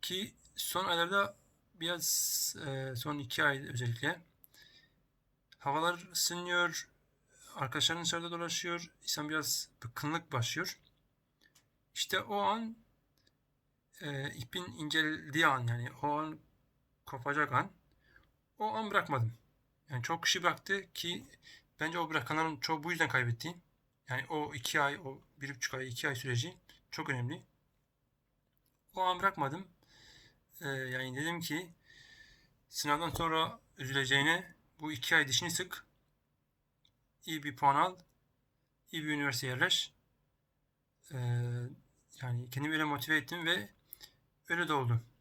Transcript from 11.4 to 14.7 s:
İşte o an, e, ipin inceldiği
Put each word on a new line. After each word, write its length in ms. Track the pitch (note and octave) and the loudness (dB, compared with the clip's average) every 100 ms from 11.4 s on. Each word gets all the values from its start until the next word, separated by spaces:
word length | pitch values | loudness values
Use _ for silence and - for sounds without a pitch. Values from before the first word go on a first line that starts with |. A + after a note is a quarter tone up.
| _ _ _ _ _ - | _ _ _ _ _ -6
İşte 240 | - F#3+ | 0 0
o 180 | A3+ G3+ | 0 2
an, 400 | G3+ G#3+ A3+ A3+ _ _ _ _ _ _ _ _ _ _ _ - | 2 2 -2 -8 _ _ _ _ _ _ _ _ _ _ _ -12
e, 340 | D#3 C#3 C#3 | -6 -4 -6
ipin 300 | - - F#3 | -6 -8 -8
inceldiği 840 | F3+ | -8